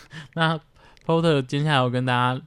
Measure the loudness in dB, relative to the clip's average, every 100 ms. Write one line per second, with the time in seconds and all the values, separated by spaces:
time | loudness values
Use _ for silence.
0 | -20 -20 -12 -2 -2 -2 _ _ -20 -14
1 | -2 0 2 2 0 -2 0 2 2 0
2 | 0 0 0 -2